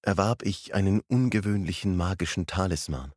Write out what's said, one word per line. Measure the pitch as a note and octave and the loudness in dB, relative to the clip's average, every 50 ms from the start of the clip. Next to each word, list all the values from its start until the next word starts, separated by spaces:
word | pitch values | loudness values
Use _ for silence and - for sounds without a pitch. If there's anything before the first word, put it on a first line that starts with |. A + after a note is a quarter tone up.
erwarb | - - G2 - G2 G#2+ A#2+ - | 0 0 2 4 2 2 2 0
ich | - G2+ G2 - - - - | -2 -4 -4 -4 -8 -4 0
einen | G2+ G2 G2 G2 G#2+ | 2 2 4 2 2
ungewöhnlichen | - _ B2+ B2 B2+ B2 G#2+ G#2+ G2 G#2 G#2 G2+ F#2 D#2+ F2 - - G2+ F#2 | 0 _ 0 2 2 2 2 0 0 2 0 0 0 -2 -4 -2 -2 0 0
magischen | F2 F2 F2+ F#2+ - F2+ D#2+ - - F2 | 2 0 0 0 -2 -4 -4 -2 -4 -4
Talisman | - - F#2+ F#2 F#2 E2+ D2+ - - D2+ C2 C2+ C#2 - | -4 0 0 0 0 0 -2 -2 -4 -6 -6 -6 -10 -16